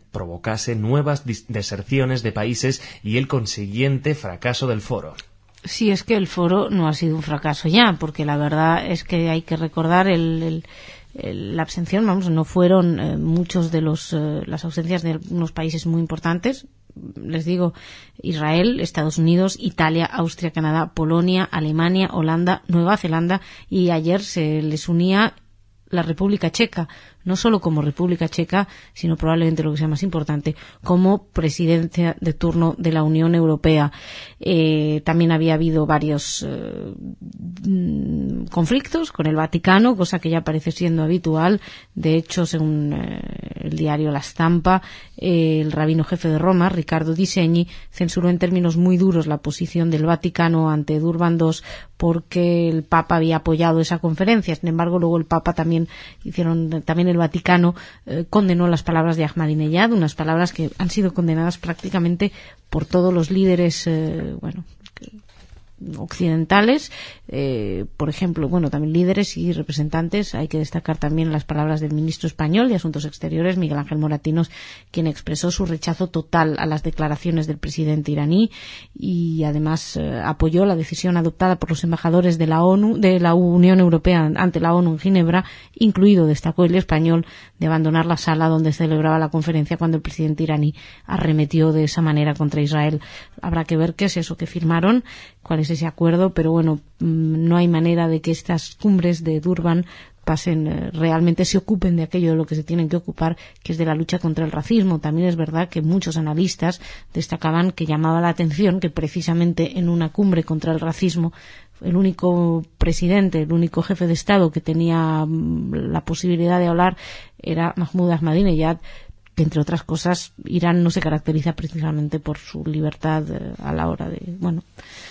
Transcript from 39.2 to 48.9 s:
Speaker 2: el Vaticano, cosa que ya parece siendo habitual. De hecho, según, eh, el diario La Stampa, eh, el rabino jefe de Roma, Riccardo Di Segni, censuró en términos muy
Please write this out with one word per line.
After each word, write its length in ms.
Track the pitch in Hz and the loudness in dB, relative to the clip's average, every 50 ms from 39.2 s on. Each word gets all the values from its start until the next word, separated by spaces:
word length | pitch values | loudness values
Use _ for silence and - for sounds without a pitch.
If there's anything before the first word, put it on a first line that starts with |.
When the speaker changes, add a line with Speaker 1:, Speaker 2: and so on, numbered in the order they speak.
| 151 | -2
Speaker 2:
el 80 | 156 156 | 0 0
Vaticano, 600 | 156 160 156 - 165 - 190 190 202 226 247 240 | 0 0 0 -2 0 2 4 4 6 6 4 2
cosa 220 | 190 175 - 190 165 | 2 0 -2 -2 -2
que 100 | - 165 | -2 -2
ya 140 | 165 165 165 | -2 -2 -2
parece 280 | - 156 156 - 170 | -2 -4 -2 -2 -4
siendo 320 | - - 175 170 165 165 156 | -4 -2 -2 0 0 0 0
habitual. 560 | 156 175 175 175 165 156 156 160 180 214 202 - - - - - _ - | 0 0 0 0 0 0 2 2 2 2 0 -2 -8 -20 -20 -20 _ -8
De 220 | - 160 160 160 | -2 0 2 2
hecho, 300 | 165 160 - - 180 170 | 2 0 -2 -2 -2 -2
según, 480 | 165 - 160 156 156 151 151 147 147 147 | -2 0 -2 0 0 0 0 -2 -2 -2
eh, 260 | - - 53 50 50 50 50 - - - - - - | -4 -6 -6 -8 -10 -10 -10 -12 -12 -12 -14 -12 -10
el 160 | - 151 156 | -8 -6 -4
diario 360 | 156 160 151 147 151 156 151 | -2 -2 -2 0 0 -2 -2
La 100 | 143 139 | -2 -4
Stampa, 600 | - - - - 165 165 175 170 - 185 185 185 - - - - - - - | -6 -6 -2 0 2 2 2 4 4 2 2 2 0 -4 -16 -20 -20 -20 -12
eh, 420 | - - 180 175 165 160 160 156 156 | -6 -2 0 2 2 2 2 2 2
el 120 | 151 156 | 0 0
rabino 340 | 147 147 156 156 160 165 156 | -2 0 0 2 2 2 0
jefe 240 | - 180 170 - 165 | 0 -2 -2 -2 0
de 100 | 156 151 | 0 2
Roma, 300 | 165 185 185 175 175 190 | 2 4 4 4 4 2
Riccardo 440 | 185 170 147 - 165 160 156 160 165 | 0 -2 -2 -2 -2 -2 0 0 0
Di 120 | 165 190 | 0 0
Segni, 420 | - - 190 170 165 170 170 175 175 - - - - | 0 0 2 2 2 2 2 0 -2 -6 -14 -18 -12
censuró 380 | - - 180 170 - 190 170 175 | -6 -4 -4 -2 0 0 2 2
en 100 | 180 175 | 2 2
términos 380 | 185 170 185 180 175 170 160 | 2 0 2 2 2 2 2
muy 200 | 170 180 185 | 4 4 4